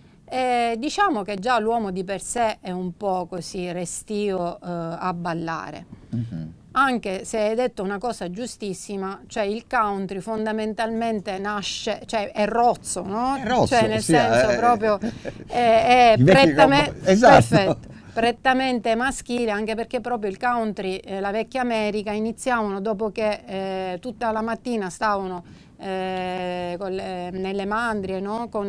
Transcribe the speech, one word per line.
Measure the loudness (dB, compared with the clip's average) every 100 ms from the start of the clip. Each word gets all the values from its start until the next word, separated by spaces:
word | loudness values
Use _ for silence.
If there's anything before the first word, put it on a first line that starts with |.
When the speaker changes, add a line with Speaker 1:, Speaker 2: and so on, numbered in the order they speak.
| -20 -20 -8
Speaker 1:
Eh, | -2 0 2 0 -2
diciamo | -2 0 0 0
che | -4 -4
già | 0 0
l'uomo | 2 0 -2
di | -6
per | -6 -6
sé | -6 -2 0 -2
è | -8
un | -6 -6 -4
po' | -2 -2 -4
così | -8 -8 -8 -6
restio, | -6 -6 -8 -6 -2 -2 -2 -4 -6
eh, |
a | -8 -6 -6 -6 -4
ballare. | -4 -4 -4 -6 -6 -8 -14 -16 -20 -8
Speaker 2:
Mhm. | -6 -4 -8 -10 -14 -6 0
Speaker 1:
Anche | 0 0 -4 -6
se | -4 -2
hai | 0 0
detto | -2 -2
una | -6 -4
cosa | -6 -6 -8
giustissima, | -8 -10 -8 -8 -8 -10 -8 -8 -10 -8
cioè | -4
il | -4 -4 -2
country | 0 0 -2 -6 -6
fondamentalmente | -6 -4 -4 -4 -4 -4 -4 -2 -2 -4 -6 -6
nasce, | -6 -6 -6 -6 -6 -6 -4
cioè | -4 -2
è | -2 0
rozzo, | 4 4 2 -4 -6 -6
no? | -4 -2 -2
Speaker 2:
È | 0
rozzo, | 2 4 4
Speaker 1:
Cioè | 4
nel | 2
Speaker 2:
sì, | 2
Speaker 1:
senso | 4 6 4 4
Speaker 2:
eh, | 4
Speaker 1:
proprio | 4 4 2 0
Speaker 2:
<laughs> | -2 -8 -10 -12 -6
Speaker 1:
è, | 2 4 6 6 8 8 8
è |
Speaker 2:
i |
vecchi | 8 8 8
Speaker 1:
prettame-, | 8 6 6 2
Speaker 2:
compo-, | 0 2
esatto. | 8 10 10
Speaker 1:
perfetto, | 8 4 2 -2 -8 -18 -10
prettamente | 0 0 2 2 2 2 0 0 0
maschile, | 0 -4 -4 -2 0
anche | -2 -2 -4
perché | -4 -6
proprio | -4 -4 -4
il | -2
country, | -2 0 -2 -4 -4 -6
eh, | -6 -6
la | -4
vecchia | -4 -4 -4
America, | -2 -2 -2 -4 -4
iniziavano | -4 -4 -4 -2 -2 -2 -4
dopo | -4 -4 -4
che, | -2 -2 -2 -6 -8 -6 -6 -6
eh, | -8
tutta | -10 -6 -4
la | -2
mattina | -4 -4 -4 -4 -4
stavano, | -2 0 0 -2 -8 -12 -20 -20 -12
eh, | -6 -4 -4 -4 -4 -4 -4 -4 -6 -6
con | -6
le, | -6 -6 -8 -8
nelle | -6 -4 -4 -2
mandrie, | -2 -2 -4 -4 -6
no? | -4 -6 -6
Con, | -6